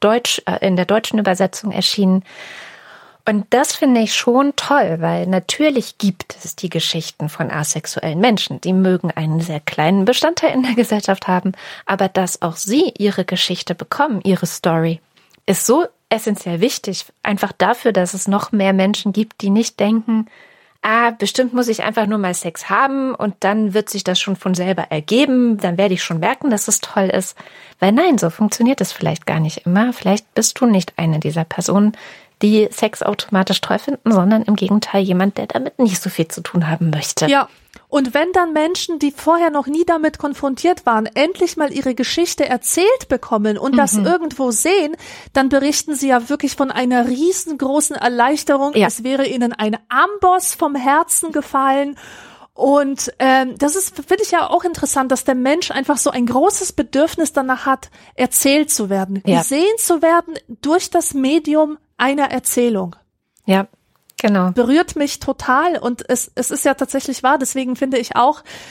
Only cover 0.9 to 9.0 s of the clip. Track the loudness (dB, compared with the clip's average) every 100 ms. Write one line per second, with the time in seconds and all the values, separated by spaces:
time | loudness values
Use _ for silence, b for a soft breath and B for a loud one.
0.9 | 0 0 0 0 0 0 -4 -6 -2 -2
1.9 | 2 2 2 -2 B B B B B B
2.9 | B B B -2 -2 2 2 2 0 2
3.9 | 4 2 0 2 2 2 0 0 2 2
4.9 | 0 -2 0 0 -2 -2 0 2 2 -4
5.9 | -2 -2 -2 -8 -16 -16 -10 -6 -4 -4
6.9 | -4 -8 -8 -8 -6 -6 -4 -4 -6 -8
7.9 | -6 -4 2 2 2 -2 -6 0 2 2
8.9 | 2